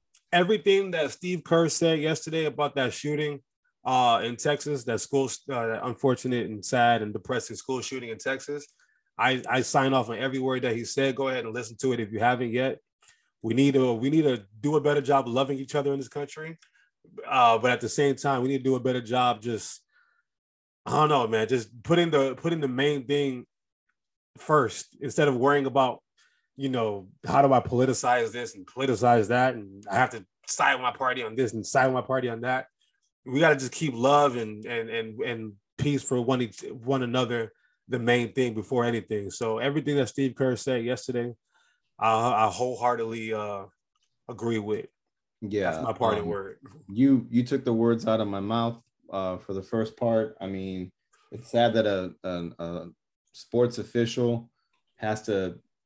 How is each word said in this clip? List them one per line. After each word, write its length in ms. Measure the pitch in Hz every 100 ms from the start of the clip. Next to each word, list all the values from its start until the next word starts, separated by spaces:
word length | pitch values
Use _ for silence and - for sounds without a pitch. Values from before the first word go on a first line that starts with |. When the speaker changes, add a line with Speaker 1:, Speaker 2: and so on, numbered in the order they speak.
| _ _ _
Speaker 1:
everything 600 | 175 180 214 202 196 190
that 180 | 165 139
Steve 300 | - 180 175
Kerr 240 | - 165 165
said 320 | - 165 160
yesterday 460 | 156 156 160 160 151
about 280 | 143 143 139
that 160 | 123
shooting, 480 | - 147 151 151 139 _ _ _ _
uh, 360 | 127 127 123 113
in 100 | 117 120
Texas, 460 | 147 143 147 139
that 160 | 123 110
school, 300 | - 139 131 - -
uh, 160 | 127 113
that 120 | 110
unfortunate 680 | 123 113 135 123 131 120 110
and 140 | 107
sad 360 | - 127 120 117
and 100 | 104
depressing 440 | 104 - 123 - 107
school 240 | - 127
shooting 300 | - 131 120
in 80 | 110
Texas, 480 | 131 131 - 147 - _ _ _ _ -
I, 240 | 123 127 -
I 140 | 127
sign 320 | 117 147 131
off 160 | 135 117
on 80 | 110
every 220 | 131 131
word 220 | 131 127
that 120 | 123 113
he 80 |
said. 300 | 110 - 135
Go 140 | 127 135
ahead 160 | 127
and 100 | 117
listen 220 | 120 113 113
to 140 | 131
it 80 | 117
if 100 | 104
you 60 | 107
haven't 320 | 120 123 120
yet. 280 | 120 131 - _ _ _ _ _ _
We 140 | 110
need 200 | 120 139
to, 180 | 135 127
we 180 | 113 135
need 120 | 156
to 220 | 151 120 98 107
do 140 | 143
a 60 | 151
better 200 | 143 147
job 280 | 131 139 123
loving 300 | 120 135 135
each 180 | 135 151
other 160 | 139
in 60 | 139
this 80 | 123
country. 500 | 147 143 156 160 165 _ _ _ _ _ - 123
Uh, 300 | 135 117 117
but 120 | 127
at 100 | 123
the 80 | 117
same 260 | - 143 131
time, 260 | 143 131
we 60 | 131
need 100 | 135
to 60 |
do 100 | 131
a 60 | 127
better 200 | 127 127
job 400 | 110 127 123 110
just, 400 | 117 107 - - _ _ _ _ _ _ _ _ _ _
I 60 | -
don't 180 | 135 151
know, 180 | 143 113
man, 220 | 113 110
just 340 | 127 104 120
putting 280 | - 170 170
the, 240 | 147 135
putting 260 | 127 170 165
the 80 | 139
main 380 | 127 147 143 123
thing 400 | 143 139 123 120 _ _ _ _ _ _ _ _ -
first 600 | - 151 113 - - -
instead 280 | 135 170 147
of 80 | 123
worrying 300 | 135 147 131
about, 340 | 131 127 113 _ _ _ _ _ 135
you 120 | 135
know, 400 | 127 110 101 95 _ -
how 140 | 139
do 120 | 139
I 80 | 127
politicize 720 | - 123 131 117 123 123 113
this 220 | 120 117
and 120 | 101 90
politicize 640 | 127 135 110 123 120 104
that? 260 | 123 131
And 300 | 120 101 98 101
I 40 |
have 160 | 98 127
to 140 | 117 92 _ -
side 280 | - 143
with 80 | 131
my 100 | 123
party 300 | - 127 127
on 100 | 110 113
this 180 | 117
and 120 | 113 98
side 200 | 139 131
with 80 |
my 80 | 127
party 260 | 117 131 123
on 140 | 113
that. 240 | 123 127 - _ _ _ _ _
We 160 | - 131
gotta 160 | 165 143
just 160 | 127
keep 220 | - 156
love 420 | 117 131 147 143 120
and, 280 | 110 107
and, 240 | 113 117 113
and, 320 | 113 110 104
and 320 | 127 113 110 101 _ -
peace 260 | 147 135
for 180 | - 123
one 220 | 120 127
each, 180 | 113 -
one 400 | - 127 117 135
another, 500 | 123 123 120 120 113 - _ _ -
the 100 | 127
main 340 | 117 123 117
thing 220 | 135 123
before 300 | 110 98 127
anything. 460 | 117 117 - 104 98
So 280 | - 117 110
everything 380 | 135 147 143 143
that 120 | 120
Steve 260 | - 135
Kerr 220 | 117 131 117
said 280 | - 123
yesterday, 480 | 117 127 - 123 120 117 _ _ _ _ _ -
I, 480 | 110 113 120 110 110
I 0 |
wholeheartedly, 840 | 101 127 123 123 117 113 113 110
uh, 300 | 107 104 101 98 _ _ _ _ _ -
agree 300 | 113 117 113
with. 280 | 104 104 - _ _ _ _ _
Speaker 2:
Yeah, 300 | 104 104 90
Speaker 1:
That's 140 | 80
my 80 | 80
parting 300 | 110 117 104
Speaker 2:
um, 40 | -
Speaker 1:
word. 280 | 98 95 - - - -
Speaker 2:
you, 380 | 104 139 127 -
you 140 | 117
took 200 | 123 139
the 80 | 127
words 340 | 113 117 117 110
out 120 | 110
of 60 | 104
my 140 | 98
mouth, 420 | 101 117 117 117 _ _ -
uh, 240 | 95 95 90
for 160 | -
the 100 | 95
first 340 | 95 113 110 -
part. 400 | 117 113 107 -
I 60 | 95
mean, 420 | 95 95 92 92 _ _ _ _
it's 200 | 113 -
sad 240 | 117 117
that 120 | 113 104
a, 260 | 98 90 -
a, 260 | 95 87 85 -
a 280 | 85 85 85 - _ _ _
sports 460 | - - 120 123 120
official 720 | 104 120 117 127 120 117 - _ _ _ _ _
has 260 | 107 110
to 360 | - 98 92 85 _ _